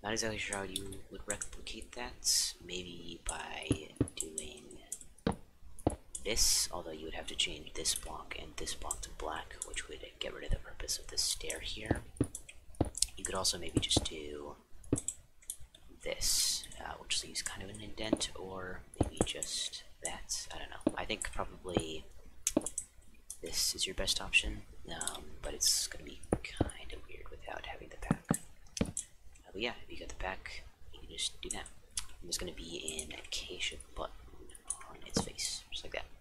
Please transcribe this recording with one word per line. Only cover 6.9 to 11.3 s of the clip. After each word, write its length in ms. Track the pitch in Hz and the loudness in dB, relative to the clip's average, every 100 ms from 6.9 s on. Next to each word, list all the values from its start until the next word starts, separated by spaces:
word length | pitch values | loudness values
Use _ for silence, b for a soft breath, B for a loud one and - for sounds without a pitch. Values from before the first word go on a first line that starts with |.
you 120 | 78 | -4
would 120 | 80 78 | -4 -4
have 120 | 80 | -4
to 80 | - | 2
change 380 | - 78 76 | 2 2 -6
this 220 | - 80 - | 0 2 2
block 420 | - 78 - - | 0 -6 -6 -8
and 160 | 80 - | -6 -4
this 180 | - | -2
block 280 | - 80 - | -2 0 -2
to 80 | - - | -2 -2
black, 400 | 78 78 - - - | -2 -2 -4 -6 -4
which 220 | - - | -2 -4
would 100 | - - - | -6 -10 -6
get 140 | - | -4
rid 120 | - - | -4 4
of 60 | |
the 60 | - | 4
purpose 420 | - - - - | 4 -6 -2 -2
of 80 | - | 0
this 140 | - | 2
stair 380 | - | 4